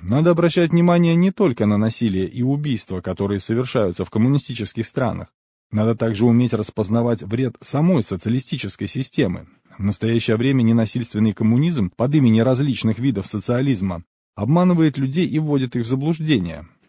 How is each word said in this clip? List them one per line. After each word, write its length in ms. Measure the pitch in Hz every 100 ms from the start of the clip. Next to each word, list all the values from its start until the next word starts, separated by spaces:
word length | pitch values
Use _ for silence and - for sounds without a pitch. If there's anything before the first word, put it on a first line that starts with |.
надо 280 | 87 127 170
обращать 400 | 175 170 180 170
внимание 460 | 170 175 175 170 170
не 160 | 190
только 340 | - 185 117 104
на 120 | 104
насилие 500 | 110 - 113 95 95
и 120 | 120
убийства, 600 | 123 143 147 113 - 92
которые 400 | 185 92 98 101
совершаются 640 | - 117 127 123 101 87
в 60 | 92
коммунистических 760 | 110 123 143 - 113 101 - 113
странах. 480 | - 120 87 - _ _ _ _
Надо 240 | 104 110 113
также 300 | 113 104 120
уметь 280 | 117 123
распознавать 680 | 113 107 - 98 117 120 117
вред 320 | 98 113 131 -
самой 440 | - 139 170 165
социалистической 840 | - 95 107 127 - 135 98 - 101
системы. 600 | 127 - - 110 85 80 _ _ -
В 60 |
настоящее 520 | 98 - 113 117 - 110
время 260 | 131 135
ненасильственный 680 | 113 117 110 127 110 107 110
коммунизм 580 | 98 110 120 165 151 92 -
под 180 | 127
именем 300 | 151 123 110
различных 560 | 117 127 143 107 110 110
видов 260 | 135 98 92
социализма 800 | 107 - 123 139 107 95 85 - _ _ -
обманывает 600 | 107 170 180 175 156 139
людей 300 | 135 151 160
и 140 | 151
вводит 340 | 156 143 127
их 100 | 120
в 40 | 113
заблуждение. 800 | 131 147 160 156 131 85 78 80 _